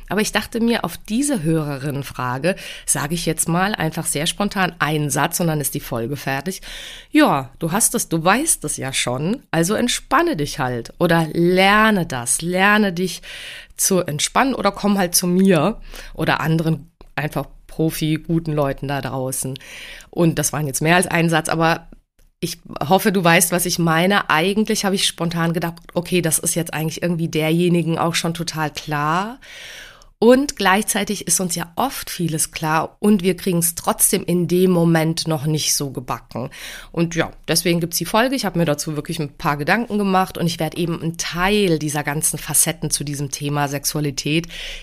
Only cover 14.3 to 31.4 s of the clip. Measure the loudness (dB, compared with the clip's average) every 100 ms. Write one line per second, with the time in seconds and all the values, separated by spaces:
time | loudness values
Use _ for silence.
14.3 | 2 2 2 0 0 2 2 2 0 2
15.3 | 4 6 6 4 0 -8 -16 -12 -4 0
16.3 | 0 2 2 2 -2 -4 _ -14 -6 -4
17.3 | -4 -6 -10 -10 -2 -2 0 -2 -2 0
18.3 | -2 0 0 0 -2 -4 -4 -4 -4 -4
19.3 | -4 -6 -8 -12 -18 -16 -18 -8 2 2
20.3 | 2 0 -2 -4 0 2 2 2 0 2
21.3 | 2 0 0 2 0 -4 -20 _ _ _
22.3 | _ -8 -8 -12 -6 2 2 4 2 4
23.3 | 4 4 0 0 0 2 4 4 2 2
24.3 | 2 2 2 0 0 0 0 -2 -2 -4
25.3 | -2 -2 -2 -4 -8 -8 -6 0 0 2
26.3 | 0 -2 -2 -2 -4 -4 -2 -2 -2 -2
27.3 | 0 2 4 4 2 2 0 0 0 -2
28.3 | -4 -6 -4 -4 -6 -6 -2 0 0 -2
29.3 | -8 -18 -20 -18 -18 -20 -20 -20 2 6
30.3 | 6 4 4 6 6 2 -2 -2 -4 -2
31.3 | -2